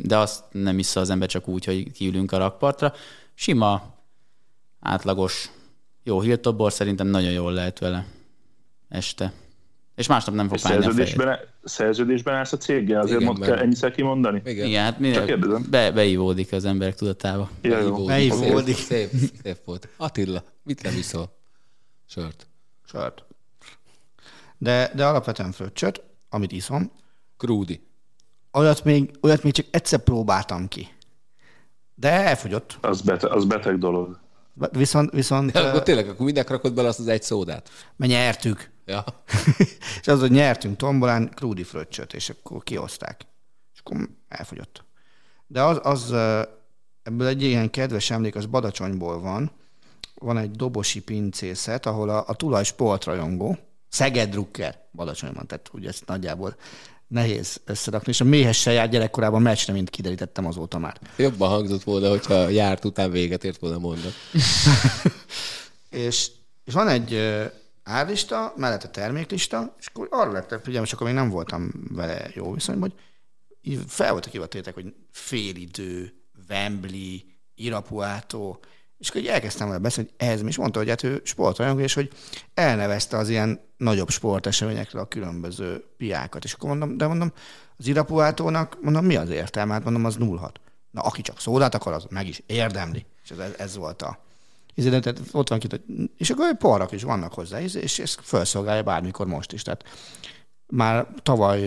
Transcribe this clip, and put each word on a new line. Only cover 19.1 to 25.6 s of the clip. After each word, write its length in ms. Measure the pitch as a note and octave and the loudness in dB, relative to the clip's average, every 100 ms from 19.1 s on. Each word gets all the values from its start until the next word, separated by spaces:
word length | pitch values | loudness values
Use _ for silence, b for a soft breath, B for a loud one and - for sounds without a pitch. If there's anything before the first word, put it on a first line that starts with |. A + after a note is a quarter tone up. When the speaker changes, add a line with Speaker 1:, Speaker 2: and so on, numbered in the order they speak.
| B2+ C#3 - | 0 0 -2
Speaker 3:
szép 140 | G2+ F2 - | -10 -10 -10
volt. 220 | F2+ - - | -12 -12 -10
Attila, 460 | D#3+ - F#2 F2 - - | -6 -4 -2 -4 -8 -12
mit 200 | - C3+ | -10 -8
nem 140 | F#2 - | -6 -6
iszol? 400 | E2+ E2+ F2 - - - - - - - - | -6 -6 -8 -12 -20 -20 -20 -20 -20 -20 -16
Sört. 420 | - D#2+ - - - - - - | -10 -10 -12 -20 -20 -20 -20 -14
Speaker 4:
Sört. 380 | - - - - - - - - - - - - - B B B B | -8 -8 -8 -20 -20 -20 -20 -20 -20 -20 -20 -20 -20 B B B B
De, 340 | A#2+ B2 B2+ - | 2 4 2 2
de 100 | C#3+ | 2
alapvetően 460 | D3 A#2 A2 F#2 | 2 0 -4 -6
fröccsöt, 500 | - | -8